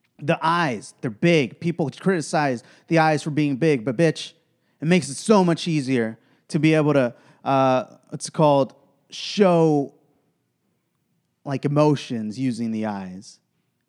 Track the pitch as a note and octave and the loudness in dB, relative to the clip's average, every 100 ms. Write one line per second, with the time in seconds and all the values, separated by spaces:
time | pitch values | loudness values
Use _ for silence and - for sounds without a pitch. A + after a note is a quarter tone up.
0 | _ _ D3 E3 D#3+ E3+ D#3 G#2+ - _ | _ _ -4 -2 0 0 -2 -4 -12 _
1 | C3 G#2 E3+ E3 A#2 - E3+ D#3+ C3+ - | -10 0 2 2 2 -4 -6 -4 -6 -4
2 | F#3 F3+ - D#3+ C#3+ A#2+ - _ - E3 | -2 -2 -2 -2 -2 -4 -10 _ -2 2
3 | D#3 D3+ D#3+ D3 D3 B2+ D#3+ C#3 A#2+ B2 | 2 0 -2 -2 -2 0 0 0 -2 0
4 | D#3+ D3+ - _ _ _ _ _ D#3 F3+ | 0 0 -12 _ _ _ _ _ 0 0
5 | C3 B2+ - G#3 F3+ D#3 F3 D#3 C3 B2+ | 0 -6 2 4 4 0 -2 -2 0 -2
6 | A2+ A2+ _ _ _ D3 D#3 D#3 D3 C#3+ | -2 -8 _ _ _ 0 2 4 4 2
7 | A#2+ - _ _ C3 C3+ C3 B2+ - - | 0 -4 _ _ -2 2 2 0 -4 -14
8 | _ - - - D3+ C#3 C3+ - _ _ | _ -14 -8 0 2 2 0 -6 _ _
9 | _ - - G3+ F#3+ E3+ D#3+ D3 C3+ _ | _ -14 -8 2 4 4 4 2 -2 _
10 | _ _ _ _ _ _ _ _ _ _ | _ _ _ _ _ _ _ _ _ _
11 | _ _ _ _ C#3+ C3+ D3 D3 D3+ C#3 | _ _ _ _ -8 -4 -2 2 2 2
12 | - A#2 G#2+ G#2+ C3 A2+ A2+ A2 G#2+ G2+ | -4 -8 -8 -4 -4 -4 -6 -4 -6 -6
13 | F#2+ F#2 - - _ _ _ _ | -10 -16 -18 -20 _ _ _ _